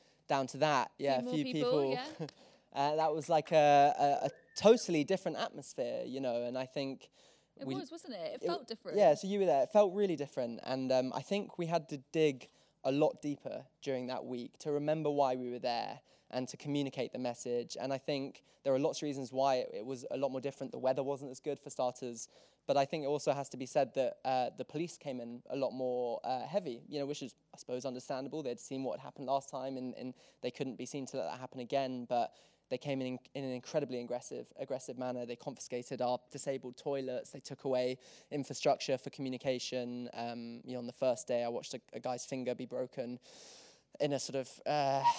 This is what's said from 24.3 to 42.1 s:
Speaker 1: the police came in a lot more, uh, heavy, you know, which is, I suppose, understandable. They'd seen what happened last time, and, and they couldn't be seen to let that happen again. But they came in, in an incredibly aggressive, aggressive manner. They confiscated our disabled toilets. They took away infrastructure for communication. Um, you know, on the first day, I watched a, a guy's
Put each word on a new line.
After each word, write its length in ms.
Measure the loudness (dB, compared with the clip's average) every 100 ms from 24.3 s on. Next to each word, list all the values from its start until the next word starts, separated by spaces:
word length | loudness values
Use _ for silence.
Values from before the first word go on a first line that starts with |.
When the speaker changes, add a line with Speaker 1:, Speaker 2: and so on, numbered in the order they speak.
| 0 0 -4
Speaker 1:
the 80 | -8
police 320 | -6 -6 -6
came 240 | -8 -6
in 200 | -8 -10 -6
a 60 | -2
lot 160 | -2
more, 480 | 0 -2 -2 -2 -2 -2
uh, 160 | -4
heavy, 400 | -2 -2 -2 -6 -6
you 100 | -4
know, 60 | -4
which 180 | -4
is, 100 | -8 -12 _
I 40 | -18
suppose, 280 | -6 -4 -4
understandable. 580 | -6 -6 -6 -6 -6
They'd 160 | -6 -6
seen 240 | -6 -4
what 160 | -4 -4
happened 280 | -8 -10 -2
last 220 | -2 -2
time, 280 | -8 -6 -6
and, 180 | -8 -8
and 180 | -10 -12 -20 _
they 100 | -8
couldn't 260 | -6 -6 -6
be 80 | -8
seen 200 | -8 -8
to 120 | -6
let 140 | -6
that 80 | -6
happen 220 | -10 -10
again. 440 | -4 -2 -2 -4 -2
But 240 | 0 0 -4 -20 _ -8
they 80 | -6
came 200 | -2 -2
in, 200 | -2 -6 -8 -8
in 80 |
an 80 | -6
incredibly 480 | -6 -4 -2 -2 -2
aggressive, 520 | -4 -6 -6 -10 -12 -10
aggressive 380 | -6 -6 -6 -6
manner. 260 | -4 -4 -6
They 80 | -8
confiscated 640 | -8 -10 -6 -6 -6 -2
our 160 | 0 0 _
disabled 460 | -8 -6 -6 -6 -8
toilets. 520 | -4 -4 -4 -6 -8
They 100 | -12
took 240 | -14 -8 -2
away 340 | 0 0 -2 -10 -20 -8
infrastructure 680 | -6 -6 0 2 2 2 -2
for 140 | -4
communication. 1000 | -8 -6 -4 -2 -2 -2 -4 -4 -6 -8 -8
Um, 460 | -6 -6 -10 -12 -10
you 80 |
know, 60 | -8
on 80 | -8
the 60 |
first 340 | 0 2 2 0
day, 160 | 0
I 40 | 0
watched 260 | -2 -6 -10
a, 60 | -10
a 60 | -8
guy's 260 | -4